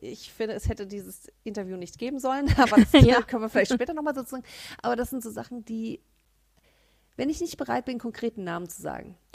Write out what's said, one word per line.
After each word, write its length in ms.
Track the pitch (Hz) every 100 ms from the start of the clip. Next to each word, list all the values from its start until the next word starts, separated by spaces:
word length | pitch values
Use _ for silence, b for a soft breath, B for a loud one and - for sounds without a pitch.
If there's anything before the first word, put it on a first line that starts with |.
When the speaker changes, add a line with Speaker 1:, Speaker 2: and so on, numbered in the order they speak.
Speaker 1:
ich 320 | 110 - -
finde, 220 | - 220
es 140 | 214 -
hätte 180 | 214 196
dieses 420 | 202 185 - - _
Interview 320 | 220 208 185 185
nicht 220 | 175 -
geben 220 | 240 269
sollen, 280 | 254 269 285
<laughs> 100 | -
aber 200 | 240 214
das 140 | 202
Speaker 2:
<laughs> 80 | 277 240
Ja. 140 | 247 220
Speaker 1:
können 160 | 240
wir 80 | 220
vielleicht 220 | 226 196
später 220 | 254 254
nochmal 200 | 311 302
so 100 | 269
sagen. 200 | 240 254 - B B B
Aber 140 | 233 240
das 140 | 247
sind 120 | 262
so 80 | 226
Sachen, 360 | 226 233 247 220
die, 340 | 226 220 - _ _ _ _ _ _ _ _ _ _ _ -
wenn 140 | 269
ich 100 | 311
nicht 160 | 339 -
bereit 280 | 269 240
bin, 140 | 254 240
konkreten 460 | 233 - 233 220
Namen 240 | 180 170 175
zu 120 | -
sagen 360 | 156 64 - 180 _